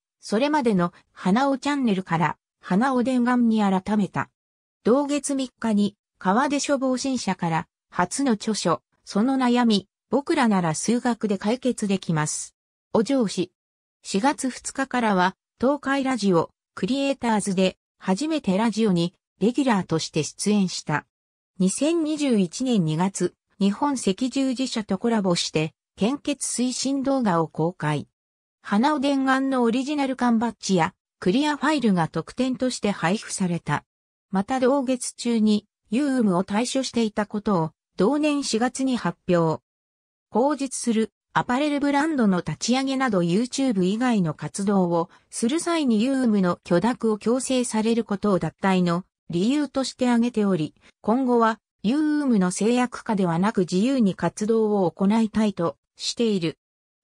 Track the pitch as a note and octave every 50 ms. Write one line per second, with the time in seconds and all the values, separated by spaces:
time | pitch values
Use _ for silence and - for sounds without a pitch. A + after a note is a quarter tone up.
0 | _ _ _ _ - - G3+ A3 C#4 D4 D4+ D4+ A#3+ A#3+ G3+ F3+ F3 F3 - -
1 | _ _ _ - - F#3 G3 B3 C#4 C#4 C#4 C4 - C#4 D4 C#4 B3+ A3+ F#3+ F#3+
2 | F#3+ - E3+ D#3+ F3 - - _ _ _ _ _ - - F3+ G3+ B3+ C#4 B3+ B3
3 | A3 C4 C4 B3 A#3+ B3 B3 B3 A#3+ A3+ A3 A3 G#3 G3 F#3+ F#3 - G3+ G#3+ G#3+
4 | F#3+ - - C#3+ - - _ _ _ _ _ _ _ _ _ _ - G3 B3 C#4+
5 | D4 C4+ C#4+ C#4+ - - C#4 C4+ C4 B3 _ - A#3 A3+ G#3+ G3+ G#3 G3+ - _
6 | _ _ _ - - F#3 G3 A#3+ C#4+ C#4+ C#4+ C#4 - - C#4+ B3 C4 C4 B3+ B3
7 | - C4+ C4 A#3+ - G3 F#3 - F3 E3 E3 D#3+ E3 _ _ _ _ _ - -
8 | F3+ - - - - C4+ A3 G#3 - A3+ G#3 - - F3 D#3 - _ _ _ _
9 | - - - G3 A3+ C4+ C4+ C4 B3+ A#3+ A#3+ A#3+ A#3+ A3+ G#3+ F#3 - _ _ _
10 | _ - C4 C4+ C#4 - E4 D4+ B3 A3+ G3+ F#3 F3 D#3+ D3+ - - - A#3 B3
11 | - B3 A3+ - - G3+ G3+ F#3+ - G#3 B3 B3+ - B3 A#3 - G#3+ G3 G3 F3+
12 | - - E3 D3+ D3+ D#3 - - - - _ _ _ _ _ _ _ _ - G#3
13 | G#3 - C#4 C4 A3 F3+ - F#3 F3 - _ _ _ _ _ _ _ _ _ _
14 | - - - F#3+ A3 C#4+ D4+ - - B3+ - - - - - - C4+ - - B3
15 | A#3 G#3+ G3 F3+ F3+ F#3 - _ _ _ _ - A#3 C4 D4 C#4+ - C4+ C#4 C#4
16 | B3+ C4 C4 G#3+ G3+ G3 F3 E3 - - _ _ _ _ - - F#3+ G3 C4 C#4
17 | C#4 C#4 C#4 - B3 A#3 A3 G3+ - G3+ F3+ F#3+ F#3 F#3 - _ _ _ _ _
18 | - F#3+ F#3+ G3 D4 D#4 D#4+ C#4+ - G3 F3+ G3 A3+ A#3 G3 G#3+ A3+ G#3 F3+ E3+
19 | E3+ F3 - _ _ _ _ - F#3 A#3+ B3 D4+ C4 C4 G#3+ F#3 - - E3 D#3
20 | - - - E3 C#3+ - - - - G3+ G#3+ G#3 F#3+ F3 - - - - D3+ -
21 | - _ _ _ _ _ _ _ _ _ _ - F#3 F#3+ - - C#4 D#4 E4+ E4+
22 | D4+ D4+ D#4 D4 D4 C4+ A#3 G3+ F#3 E3 - - B3+ C4 A#3 G3 E3 D#3 D#3 D#3+
23 | F#3 G3 - - F3+ - - _ _ _ _ - G3 G3+ G3+ - D4 D4 C#4 A#3+
24 | - G3 F#3+ - B3+ B3+ - C#4 C4+ C4 B3 A3 C4 B3 - A#3 G#3 - G3 F#3
25 | - A#3 A#3 G#3+ F#3+ F#3 E3+ - - - - D#3 D#3 D#3 _ _ _ _ _ -
26 | F#3+ A#3 C#4+ C#4+ - D4 C#4 - - - - - B3 B3+ A#3+ - - C4 C#4 C#4
27 | B3 C4+ C4+ C4+ A#3 G3+ E3+ E3 D#3+ D#3 - - D#3 E3+ F#3+ - D#3 D3+ D3+ C#3+
28 | - _ _ _ _ _ _ _ _ _ _ _ - - G3+ G#3 B3+ D4+ D4+ C#4+
29 | C4 C#4+ C#4 C4+ C4 C4+ C4 C4+ C4+ C4+ C4+ B3+ A#3+ A3+ A3+ C4 B3+ C#4+ D4+ D4
30 | C#4 C4 C4 - B3+ A#3+ A#3 A3 A#3+ A3+ - - - - F#3+ E3+ D#3+ - - _
31 | _ _ _ - - F3+ F#3+ C4+ D4+ D4+ D4 C#4 B3 D4 D#4+ C#4+ A#3+ G#3+ F#3 F3
32 | D#3+ - - E3 - - - - B3+ C4 B3+ - B3+ B3+ - - - G3+ - -
33 | E3 E3 G3+ A3 - - - - F#3+ F3 F3 D#3+ - - D3 - - _ _ _
34 | _ _ _ _ _ - F#3+ F#3+ G3 - C4 B3+ C4 B3 C#4 C#4+ B3+ B3 C4 B3
35 | - - - - - A#3+ A#3 A3+ G#3+ G#3+ G#3 G#3 - _ _ _ _ - G#3 B3+
36 | D4+ C#4 C4 B3+ G#3+ G3 F3 F3 F#3+ - G3+ G#3+ B3+ - - C4+ B3+ - - A#3
37 | A3+ G#3+ - A3 G#3 - - G#3 - A3 G3 E3+ D#3+ D#3+ - _ _ _ _ -
38 | F3+ A3+ D4 D4+ D4+ D4+ C#4+ C#4+ C4 - - G#3+ A#3+ B3+ - - C4 C4 B3 G#3
39 | - F3 - _ - - F3 E3+ E3 D#3+ D#3 - _ _ _ _ _ _ _ _
40 | _ _ _ _ _ _ - G#3+ B3+ D4 D4+ C4+ C#4 B3+ - - - A#3+ G#3+ A3
41 | A3 - _ _ _ _ - D#3+ D#3+ - B3 C4+ D4+ D4+ C#4+ C#4 C#4+ C#4+ C#4+ C#4
42 | D4+ E4 D#4 C4 A3+ G3+ F#3 F3 - E3 D3+ - - - B3 C4+ C4+ C4+ C4+ C4
43 | C4+ B3+ G3 F3+ F3 E3+ F3 G#3 B3+ - - - C4+ C4 G3+ F#3+ F3+ F#3 G#3 A3
44 | C4 B3 A#3 G3+ F3 D#3 - - - - - - G3 G#3+ G3+ F#3+ F3+ E3+ E3+ E3
45 | E3+ - _ - _ _ - - A3+ A#3 D4 E4+ - E4+ E4+ D#4+ D4 B3 A3+ G3+
46 | A3+ C4+ C4+ C4 B3+ A3+ G#3 G3+ F#3 F3 F3 - - - F3 F3 F#3+ A#3+ B3 -
47 | - A3 G#3+ G#3 - G#3+ B3 A#3 - - C4 B3 A#3+ - - A3 G#3+ A3+ A#3 A#3
48 | A3 - G3+ - - G#3 F#3+ E3+ - D#3 - - - F#3+ F#3 F#3 F3+ F3 E3+ F3+
49 | - _ _ _ _ - E3 E3+ F#3+ A#3+ C#4 D4+ D4 - - C4+ B3+ - - -
50 | B3+ B3 A#3+ A#3 A#3 A#3+ - G#3+ G#3 G3 F#3 D#3 D3+ - - _ _ _ _ _
51 | - G#3 A3+ C4 C4+ B3 B3 A#3 A3+ A3 A3+ - _ _ _ _ - G3+ C4+ D#4
52 | D4+ D4+ D4+ D4 D4 C4 A#3 G3 F#3 F3+ - - G3 A3+ A#3+ B3 B3 B3 - -
53 | - - A3 F#3+ F#3+ E3+ E3 E3+ F#3+ G#3+ - G3+ F3+ D#3+ F3+ F#3 G#3+ C4 C#4 C4
54 | G#3+ F#3+ - - G3 E3+ - - G#3+ G#3+ A3+ A3+ A3 G#3 G#3 G3+ F#3 D#3+ - -
55 | G3 G3 A3 A3+ A3+ G#3 - G#3+ A3 G#3 F#3+ - E3+ E3 - _ _ _ _ -
56 | - - - - A#3 A3 G#3 F#3 E3 D#3 - _ _ _ _ _ _ _ _ _